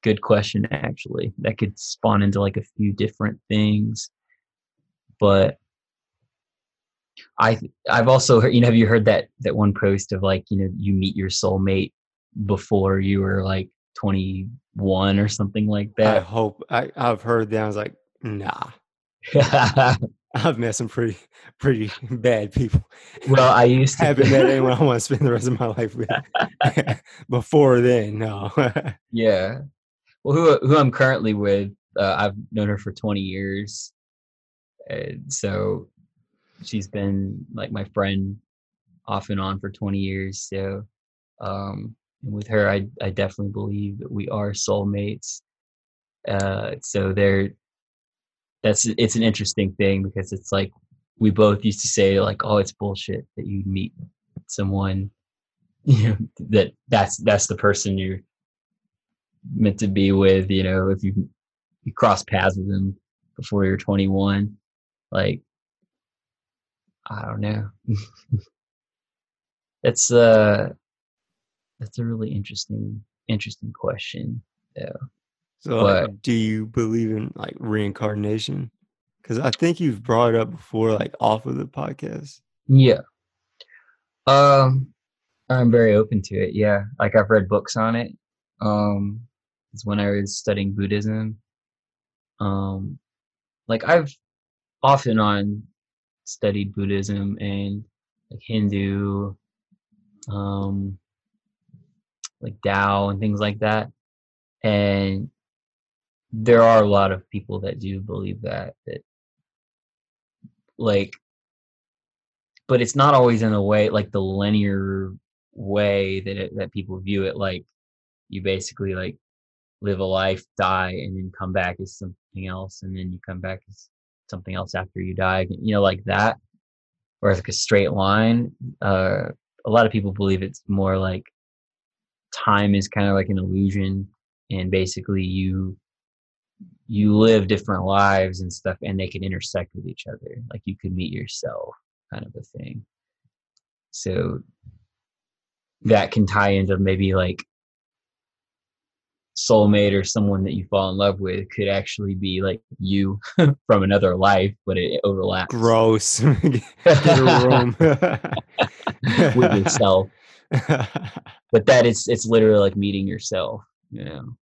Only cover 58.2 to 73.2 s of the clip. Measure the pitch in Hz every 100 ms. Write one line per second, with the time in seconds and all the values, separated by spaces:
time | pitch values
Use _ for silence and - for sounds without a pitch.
58.2 | _ _ _ _ _ _ _ _ _ _
59.2 | _ _ - - 107 98 107 98 98 98
60.2 | 98 95 95 95 92 95 95 95 98 98
61.2 | - _ _ _ _ _ - - 117 95
62.2 | - 101 95 95 95 98 95 98 _ _
63.2 | _ - - 101 95 95 - 98 98 98
64.2 | 98 98 104 104 _ _ _ _ _ -
65.2 | 98 - _ _ _ _ _ _ _ _
66.2 | _ _ _ _ _ _ _ _ - 104
67.2 | 110 107 104 107 104 _ - 104 104 _
68.2 | _ 107 - _ _ _ _ _ _ _
69.2 | _ _ _ _ _ _ 127 - - 120
70.2 | 117 110 107 104 101 - _ _ _ _
71.2 | _ _ _ _ _ _ 117 - 117 113
72.2 | 110 101 98 101 - 104 104 107 - _